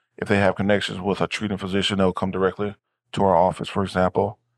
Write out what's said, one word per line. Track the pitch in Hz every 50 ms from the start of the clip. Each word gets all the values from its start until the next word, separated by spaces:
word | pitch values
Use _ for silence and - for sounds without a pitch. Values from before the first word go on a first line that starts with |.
| _ _ _ -
If | -
they | - 104
have | 98 101 95 92
connections | - 98 101 104 98 - - 104 95
with | 90 101 92 -
a | 85
treating | - - - 107 101 101
physician, | 92 101 92 92 101 92 - 107
they'll | 95 95 92 90
come | - - 95
directly | 90 92 95 92 - - 104 104 101 _ _ _ _ _ _ _ -
to | - -
our | 190 90
office, | 82 90 92 - - -
for | - - 104
example. | 98 90 - 92 90 90 - - 98 104 117 _ _ _ _